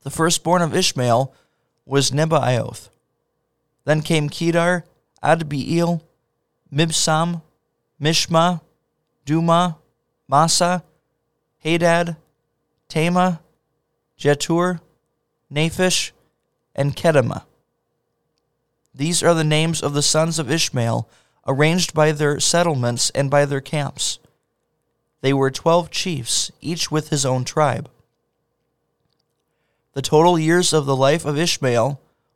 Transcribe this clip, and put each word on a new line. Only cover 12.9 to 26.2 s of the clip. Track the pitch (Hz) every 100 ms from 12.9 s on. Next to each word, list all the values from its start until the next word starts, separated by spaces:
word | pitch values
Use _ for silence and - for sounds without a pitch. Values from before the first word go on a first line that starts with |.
Tema, | - 165 180 180 170 _ _ _ _ _ _ _ _
Jetur, | 143 143 - 170 180 175 _ _ _ _ _ _ _
Naphish, | 139 160 160 185 - - _ _ _ _ _ _ -
and | 143 -
Kedema. | 170 151 113 95 - _ _ _ _ _ _ _ _ _ _ _ _ _ _
These | 123 147 170
are | 165 165
the |
names | 156 151 160 165
of | -
the | 143
sons | 147 156 165 165
of | 135
Ishmael, | 160 - 131 117 113 113 _ _ _ -
arranged | 135 151 175 170
by | 156 156
their | 151 151 143
settlements | - 170 170 143 123 120 -
and | - 139
by | 143 143
their | 139
camps. | - 156 139 - - - _ _ _ _ _ _ _ _ _ _
They | 131
were | 139 135
twelve | 131 - 170 165
chiefs, | - - 156